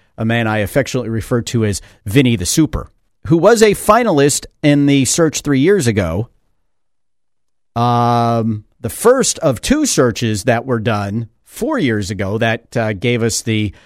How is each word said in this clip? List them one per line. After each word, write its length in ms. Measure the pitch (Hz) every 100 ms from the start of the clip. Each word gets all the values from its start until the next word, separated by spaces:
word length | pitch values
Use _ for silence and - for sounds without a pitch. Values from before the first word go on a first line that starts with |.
| _ -
a 80 |
man 220 | 113 117 113
I 120 | 110
affectionately 500 | 101 143 127 131 110
refer 340 | 113 - 123
to 220 | 113 120
as 180 | 107 95 - _
Vinny 320 | - 110 127 113
the 100 | 87
Super, 420 | - 156 - - _ _ _ -
who 100 | 165
was 240 | 180 233
a 120 | 220
finalist 720 | 190 - 220 233 151 143 - - _
in 240 | 147 143 143
the 180 | 139 131
search 340 | - 160 -
three 180 | 147 135
years 300 | 156 202 120
ago. 400 | 104 85 85 117 _ _ _ _ _ _ _ _ _ _ _ _ _ _
Um, 880 | 117 120 120 120 120 117 117 113 107 - _
the 80 | 110
first 520 | - 226 262 214 -
of 200 | 156 110
two 260 | - 294 294
searches 580 | - 123 104 117 104
that 200 | 127 117
were 140 | 127 117
done 500 | 107 104 101 107 113 _
four 380 | _ - 254 285
years 320 | 139 107 98
ago 260 | 98 95 110
that, 380 | 117 117 - 120
uh, 160 | 110
gave 320 | 95 123 120
us 180 | 113 -
the, 320 | - 110 107 -